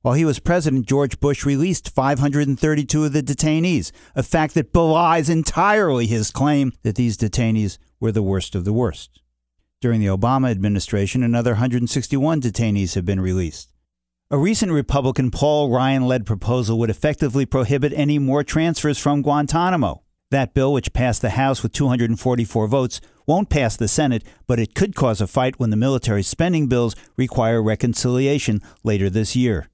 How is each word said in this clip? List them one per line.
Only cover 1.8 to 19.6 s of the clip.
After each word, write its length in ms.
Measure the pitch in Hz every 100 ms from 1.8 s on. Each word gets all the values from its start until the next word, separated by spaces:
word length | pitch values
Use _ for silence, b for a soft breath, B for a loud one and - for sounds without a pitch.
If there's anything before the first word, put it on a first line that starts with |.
| -
five 280 | - 135 139
hundred 260 | 143 143 143
and 120 | 131
thirty-two 460 | 156 151 135 151
of 80 | 151
the 100 | 147
detainees, 680 | 135 139 156 156 175 151 85 B B
a 80 | 135
fact 320 | - 165 156
that 180 | 165 139
belies 560 | 175 165 156 170 165 151
entirely 760 | 165 151 - 196 214 185 127 117
his 240 | 113 107
claim 420 | - 139 147 131 -
that 120 | 113
these 240 | 101 120 98
detainees 600 | 110 - 117 110 101 - _ _
were 140 | 113
the 100 | 107
worst 320 | 98 95 -
of 100 | 95
the 80 | 90
worst. 480 | 110 117 - - _ _ _ _ _ _ _
During 200 | 123 113
the 60 | 101
Obama 460 | 95 117 135 131
administration, 720 | 98 104 101 - 101 98 127
another 320 | 120 117 120 107
hundred 260 | 127 120
and 80 | 117
sixty-one 500 | 139 - 139 147 160
detainees 540 | 123 98 113 101 92
have 100 | 98
been 160 | 90 98
released. 540 | 92 92 85 - - _ _ _ _ _ _
A 80 | 143
recent 320 | 170 220 196
Republican 640 | 151 120 139 131 127 127
Paul 360 | - 147 151 143
Ryan-led 560 | 123 131 135 127 127
proposal 540 | 104 104 - 127 110 113
would 120 | 117
effectively 540 | 113 151 147 147 131
prohibit 480 | 131 135 113 139 143
any 280 | 143 143 147
more 240 | 135 143
transfers 540 | 139 156 165 156 151 139
from 220 | 147 147
Guantanamo. 840 | 139 147 147 165